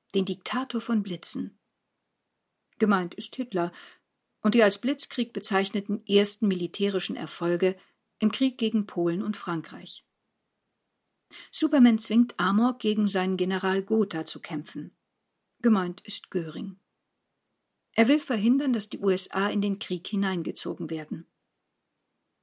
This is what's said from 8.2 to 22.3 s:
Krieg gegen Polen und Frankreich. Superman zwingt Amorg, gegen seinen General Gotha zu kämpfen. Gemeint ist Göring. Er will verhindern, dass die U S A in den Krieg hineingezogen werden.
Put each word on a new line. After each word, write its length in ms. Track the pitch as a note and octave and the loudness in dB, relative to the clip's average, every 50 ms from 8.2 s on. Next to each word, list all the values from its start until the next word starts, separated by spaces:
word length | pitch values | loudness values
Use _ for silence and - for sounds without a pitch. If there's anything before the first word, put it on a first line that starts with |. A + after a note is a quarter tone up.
| - G#3+ | 0 0
Krieg 260 | G#3 - C4+ C4 B3+ - | 0 2 0 0 0 0
gegen 300 | A#3 A3 A3 G#3+ G3+ - | -2 0 0 0 -2 -2
Polen 340 | - F#3 E3+ E3+ E3+ F3+ | -2 -2 0 0 0 -2
und 160 | A3 G#3+ G3+ - | -2 -4 -6 -6
Frankreich. 680 | - - E3+ D#3+ D#3 - - F3 F3 - - - - _ _ _ _ _ _ _ _ _ _ _ _ _ _ _ _ _ _ _ _ _ _ _ _ _ - - - - | -6 -6 -6 -6 -6 -8 -14 -18 -16 -18 -18 -20 -20 _ _ _ _ _ _ _ _ _ _ _ _ _ _ _ _ _ _ _ _ _ _ _ _ _ -20 -20 -14 -8
Superman 480 | - - D#4 D#4 D4+ C#4 A#3+ A#3+ A3+ A3 | -2 0 2 4 6 8 8 8 8 6
zwingt 400 | - - G#3 A#3 B3 A#3+ - - | 2 2 4 4 4 4 2 -2
Amorg, 400 | E3+ F#3 G3 G#3 A#3 B3+ A#3+ B3 | 0 2 4 4 4 4 2 0
gegen 280 | - G#3+ G#3 G#3 G#3 G3+ | 0 0 0 2 2 2
seinen 300 | - F#3+ F#3 F#3+ F#3+ F3+ | 2 2 0 0 0 0
General 460 | F3+ F#3 F#3+ F#3 - F#3+ F#3 G3 G3 | 0 0 0 0 0 0 0 0 0
Gotha 420 | - A3 A3 G#3 G3+ - D#3+ D#3 | 0 2 2 2 0 -2 -6 -6
zu 140 | - - C#3 | -6 -8 -10
kämpfen. 560 | - - E3+ D3 D3 - - C#3+ D#3 F3 - _ _ _ _ _ _ _ _ _ _ _ _ _ | -10 -8 -8 -8 -8 -8 -10 -12 -12 -12 -14 _ _ _ _ _ _ _ _ _ _ _ _ _
Gemeint 420 | - A#3+ A3 G3 F3+ F3+ F3+ - | 2 4 4 4 2 -2 -6 -10
ist 300 | - - - - - - | -10 -8 -8 -8 -6 -6
Göring. 480 | - F#3 E3 D#3+ D3+ - - G#3+ - - _ _ _ _ _ _ _ _ _ _ _ _ _ _ _ _ _ _ _ _ _ _ - | -6 -6 -6 -6 -8 -10 -10 -12 -12 -16 _ _ _ _ _ _ _ _ _ _ _ _ _ _ _ _ _ _ _ _ _ _ 2
Er 140 | - A3+ A3 | 2 4 6
will 100 | C#4+ D#4 | 4 2
verhindern, 560 | D4 - B3+ G#3+ F#3+ A#3 B3+ C#4 D4 C#4 B3 | 2 -2 -2 0 2 2 2 2 2 0 -2
dass 160 | A3 G3+ - | -2 -4 -6
die 80 | - - | -6 -2
U 140 | G3 G3 | 0 0
S 180 | F#3+ F#3 - - | 0 0 -2 -4
A 180 | - F#3 G3 G#3 | -2 -2 -2 0
in 140 | G#3 G#3 | 0 0
den 160 | G3 G#3 G3 G3 | 0 -2 -2 -4
Krieg 300 | - - F#3 F3 F3 - | -6 -6 -8 -8 -6 -4
hineingezogen 840 | - G3 G3+ G3 F#3+ F3 D#3+ - E3 - - F#3 E3+ - E3+ D#3 | -2 -2 0 0 -2 -2 -4 -4 -4 -4 -4 -4 -6 -6 -6 -6
werden. 380 | D#3+ D#3 D#3 - - E3 E3 _ _ _ _ _ _ _ _ _ _ _ _ _ _ _ _ _ _ _ _ _ | -6 -8 -8 -8 -10 -12 -12 _ _ _ _ _ _ _ _ _ _ _ _ _ _ _ _ _ _ _ _ _